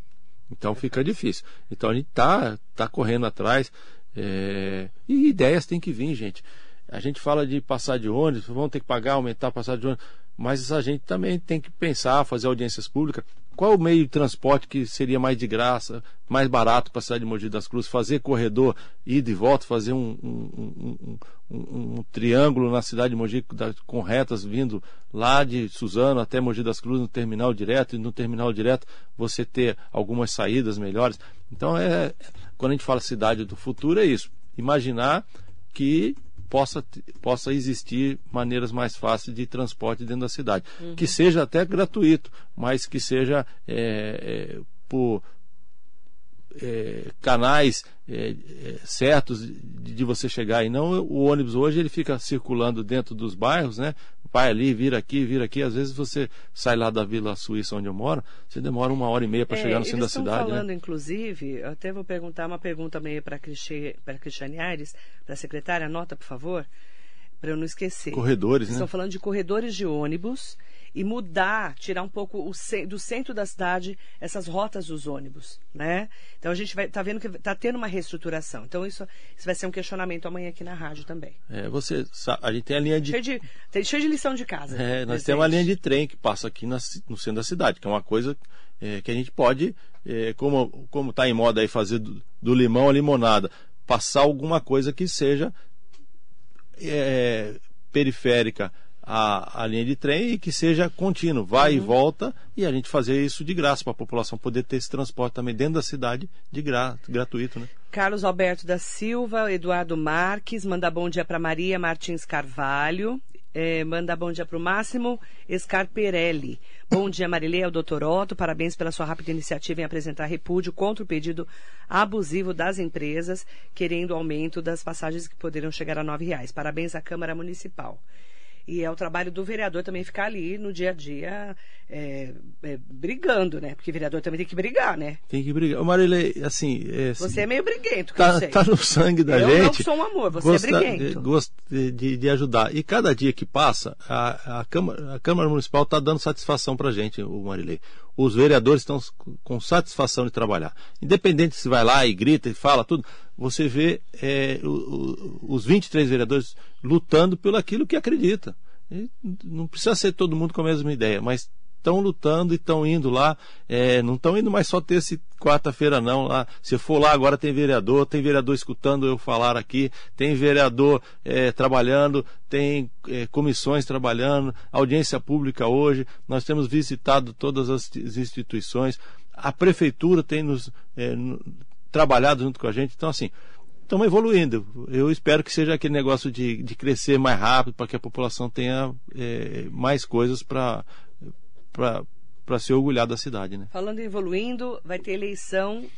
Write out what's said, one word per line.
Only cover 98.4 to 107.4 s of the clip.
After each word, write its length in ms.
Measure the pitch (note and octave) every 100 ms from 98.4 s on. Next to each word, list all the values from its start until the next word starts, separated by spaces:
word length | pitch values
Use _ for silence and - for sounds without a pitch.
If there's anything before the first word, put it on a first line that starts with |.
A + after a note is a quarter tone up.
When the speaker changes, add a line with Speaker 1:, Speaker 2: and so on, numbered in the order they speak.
| A2+ - F#2+ - - -
Speaker 1:
à, 600 | - A2 G#2+ G2 - -
à 40 | A2+
linha 180 | A2+
de 120 | A#2+ C#3
trem 340 | C#3+ D3+ A#3+
e 60 | A#3
que 120 | F3
seja 380 | - E3 D#3+ F3
contínuo, 540 | - F#3+ F3 E3 C3+
vai 300 | F#2+ A#2+ D3
e 60 | C#3+
Speaker 2:
Uhum. 60 | G#2
Speaker 1:
volta, 480 | B2 D3 - A3+ - - -
e 100 | F3
a 60 |
gente 160 | C3 -
fazer 360 | D3 A#2 C#3
isso 200 | C#3+ -
de 100 | D3+
graça 300 | F3+ C#3+ C3+
pra 100 | -
população 420 | A2 A#2 A#2+ A2 A2
poder 280 | - A#2+
ter 120 | B2 C3
esse 140 | -
transporte 440 | C3+ C3+ - B2
também 200 | - B2
dentro 200 | A2+ D3
da 80 | D#3+
cidade 460 | - C#3+ B2 B2+ F#3 - -
de 100 | D3
gra-, 360 | D3 B2 B2+ A#2 -
gratuito, 520 | A#2+ B2 A#2+